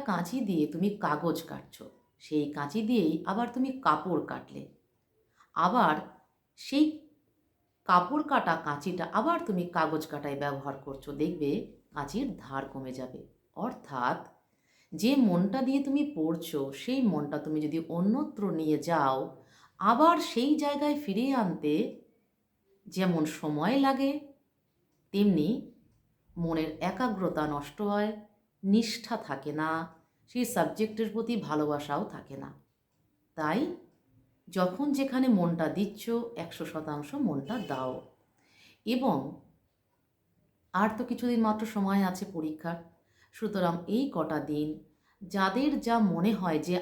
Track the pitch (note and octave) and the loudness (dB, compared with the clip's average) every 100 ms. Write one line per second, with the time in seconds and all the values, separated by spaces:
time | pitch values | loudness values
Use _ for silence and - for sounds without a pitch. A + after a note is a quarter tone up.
0 | C#4 F3+ E3+ C4 G#3+ E3+ D3+ E3 G3 G3 | 0 -2 -2 -4 0 0 0 0 0 0
1 | E3 D3 E3+ D3+ - - - - - - | 0 0 0 -2 -4 -12 -14 -18 -20 -20
2 | _ _ - D3+ C#3+ D3 C#3+ G#3+ G#3+ A#3+ | _ _ -4 -2 0 -2 -4 -2 2 2
3 | E3 D#3+ - G3 A#3+ B3 C4 C4 E3 D3+ | 2 0 -2 -2 -2 -2 -4 0 2 2
4 | F#3 E3 - C3 - C#3 C#3+ - _ _ | 2 -2 -2 -8 -12 -16 -16 -20 _ _
5 | _ _ _ _ _ - E3+ A#3+ F3+ D3+ | _ _ _ _ _ 0 2 6 4 2
6 | - - _ _ _ - - C#4 D4+ - | -4 -16 _ _ _ -20 -2 4 4 2
7 | - _ _ _ _ _ _ _ - F3+ | -12 _ _ _ _ _ _ _ 4 4
8 | - D4 - C4 - D#3+ D3+ C#3+ G3 F3+ | 4 0 0 0 2 0 -2 -4 -4 -4
9 | E3 G3+ C4 E4+ E4+ F#3 F3 E3+ D#3+ D#3 | -2 0 2 0 0 -2 -2 0 0 0
10 | - D3 C#3+ C#3 C#3+ C#3 C#3 C3+ - C#3 | -4 -8 -6 -4 -4 -4 -6 -8 -10 -12
11 | - C#3 D3+ F3 C#3+ - - - _ D3+ | -10 -2 -2 0 -2 -2 -4 -12 _ -10
12 | C#3 G#3+ C4+ F3 - C3+ C#3 C3+ C3 C3 | -6 -4 -4 -6 -8 -8 -8 -8 -10 -10
13 | B2 - - _ _ - G#3+ - - C3+ | -10 -12 -18 _ _ -8 -8 -8 -10 -2
14 | B2 E3 - - _ _ _ _ _ D#3 | 0 0 -6 -20 _ _ _ _ _ -2
15 | G#3+ C#4 A3+ F3 G3 C4 C4 C4+ - C#4 | 2 6 6 6 4 2 2 2 2 2
16 | C#4+ - D#3 E3+ - D3+ C3+ C3+ - C4+ | 0 0 0 0 -2 -4 -4 -6 -4 2
17 | A#3 D#3 C#3+ D3 D#3 D#3 D3+ E3 D#3+ E3+ | 2 2 0 -4 -2 -2 -2 -2 -2 0
18 | F#3+ B3+ D4+ - G3+ D#3+ D#3 D3+ D3 E3 | 2 2 0 -4 -2 0 2 0 2 2
19 | C3+ C3 C3+ - - - - - G3 A#3 | 2 2 -2 -10 -20 -20 -20 -2 2 6
20 | D#4 E4+ - - C4+ D4+ C#4+ C#4+ D4 D4 | 6 6 2 0 2 2 2 0 0 0
21 | - F#3+ C4 C4+ G3 D#3+ D3 D3+ A#3+ - | -2 0 2 2 2 0 2 2 0 -6
22 | - _ _ _ _ _ _ _ - - | -18 _ _ _ _ _ _ _ -8 0
23 | F#3 E3+ D3+ - D#3 D3 E3+ C4+ C4+ C4 | 2 2 0 -2 -4 0 2 4 4 2
24 | C4+ D4 - - _ _ _ _ _ _ | 0 -2 -8 -20 _ _ _ _ _ _
25 | _ G3 G#3 E3+ D3+ A#3+ - - _ _ | _ 4 4 6 4 0 -6 -18 _ _
26 | _ _ _ - E3+ E3 D#3 - F3+ F#3+ | _ _ _ -6 -2 0 -2 -2 -4 0
27 | B3+ F#3+ F3+ D#3 D3+ D3 C#3+ - G#3 G3+ | -2 0 -2 0 -2 -2 -6 -4 0 0
28 | G#3+ G#3+ - _ _ _ G3 G#3 A3+ - | 0 -4 -12 _ _ _ 4 4 4 -2
29 | - A#3 - C#3 D3 D3+ D#3 D#3+ E3+ - | -6 -6 -4 -8 -6 -4 -2 -2 -4 -12
30 | _ _ _ B3 B3 - E3 - G#3+ - | _ _ _ -4 0 2 0 0 -2 0
31 | A3 G#3 A3+ A#3 D3+ D3+ D3+ D3 C#3+ D3 | -2 -2 -2 -2 0 0 0 0 -2 -4
32 | - - - C3+ C#3+ C#3+ _ _ _ _ | -4 -8 -14 -14 -14 -16 _ _ _ _
33 | _ _ _ - D3+ F#3 E4+ - - _ | _ _ _ -2 0 2 0 -4 -14 _
34 | _ _ _ _ - F#3 F#3 F#3 D4 C4+ | _ _ _ _ -6 0 0 2 0 0
35 | C4+ B3+ C4 G#3 E3+ E3 D#3 - G3+ - | 0 2 4 4 4 2 0 0 -2 -4
36 | - A#3 A#3 - E3+ - D#3+ D#3+ D#3 D3 | -4 -4 -4 -8 -10 -8 -8 -8 -6 -8
37 | D3 C#4+ A#3+ C#3 C#3 A#3 F#3 C3+ C3 B2+ | -6 -2 0 0 -4 -6 -4 -4 -4 -6
38 | - _ _ _ _ _ - _ - B3 | -12 _ _ _ _ _ -20 _ -4 0
39 | C4 D3 - - - _ _ _ _ _ | 2 0 -2 -10 -18 _ _ _ _ _
40 | _ _ _ _ _ _ _ F#3 G#3+ G#3+ | _ _ _ _ _ _ _ 0 0 0
41 | B3 A#3+ B3 A#3+ A3+ G#3+ A3 G#3 G3 G3 | -4 -4 0 2 2 0 -2 -2 2 2
42 | F#3+ F#3 G3+ F3 D#3 D#3 E3+ E3+ - _ | 2 0 -6 -6 -6 -6 -6 -8 -10 _
43 | _ _ _ - A3 G3+ F3 E3+ - G#3+ | _ _ _ -8 -4 0 0 0 0 0
44 | C#4 F3 D#3 D#3 C#3+ D3+ D3+ D#3 - _ | 0 -2 -2 -2 -2 -2 -4 -6 -14 _
45 | _ _ F3 G3 F#3+ A#3+ D4 C4+ A#3 A#3 | _ _ -6 0 2 2 2 0 2 4
46 | G#3 E3 F#3+ G3 F3+ D#3 D3+ F3+ | 4 4 2 2 0 0 0 -2